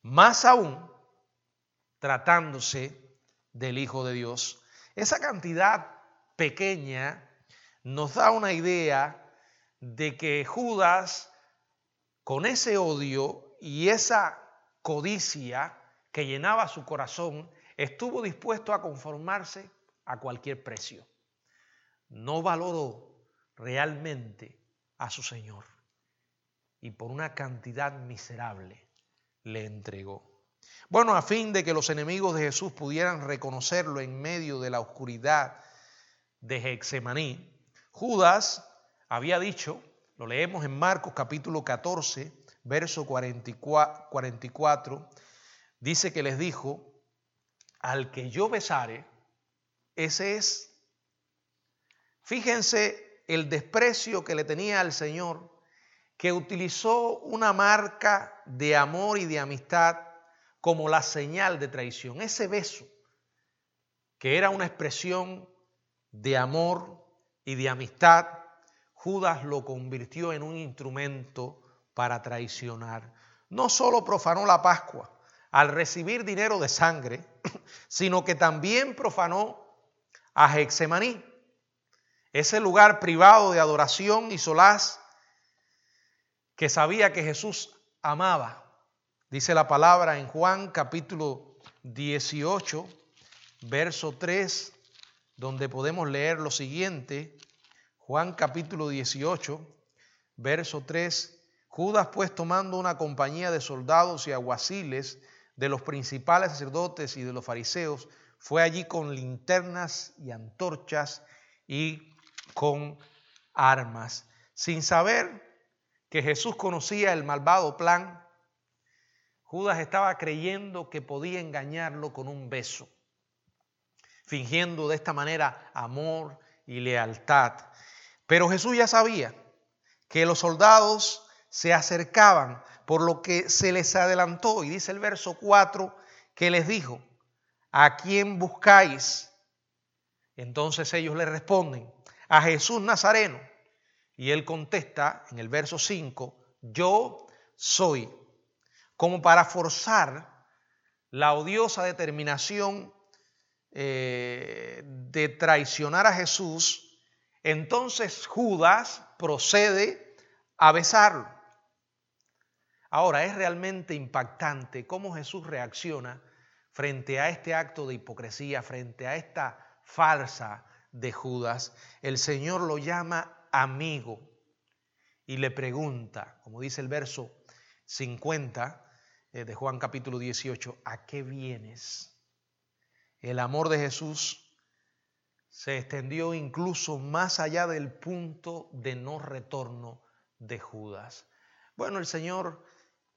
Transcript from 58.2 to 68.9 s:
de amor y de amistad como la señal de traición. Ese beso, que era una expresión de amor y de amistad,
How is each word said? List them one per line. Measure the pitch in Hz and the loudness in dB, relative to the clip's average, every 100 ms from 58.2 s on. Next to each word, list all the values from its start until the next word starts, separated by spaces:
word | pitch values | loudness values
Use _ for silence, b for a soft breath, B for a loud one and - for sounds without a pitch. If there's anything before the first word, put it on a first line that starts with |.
| - - - | -2 -16 -16
de | 127 147 147 | -4 4 4
amor | 143 170 202 208 | 4 0 -2 -2
y | |
de | 170 151 | -2 -4
amistad | 139 135 - 175 165 170 - - b b b b | -6 -8 -2 4 4 2 -8 -20 b b b b
como | 170 160 151 | 0 0 2
la | 156 | 2
señal | - 151 143 175 196 160 | 0 -4 -6 -2 -2 -2
de | 139 | -6
traición. | 135 123 - 123 131 | -8 -10 -10 -14 -10
Ese | 220 - 196 | -8 -4 -2
beso, | 202 175 - - _ _ _ _ _ _ _ _ _ _ _ _ _ | -4 -6 -12 -20 _ _ _ _ _ _ _ _ _ _ _ _ _
que | 131 156 | -2 2
era | 196 | 2
una | 196 175 | 0 -4
expresión | - 156 - 180 180 185 185 - _ _ _ _ _ _ | -4 -6 -6 -4 -4 -6 -12 -20 _ _ _ _ _ _
de | 107 123 131 | -10 -2 0
amor | 127 156 170 175 175 - _ _ _ _ | 0 0 0 -2 -6 -18 _ _ _ _
y | - 131 | -10 -4
de | 131 | -4
amistad, | 127 131 - 170 170 165 - - _ b b b | -4 -8 8 10 10 8 -8 -20 _ b b b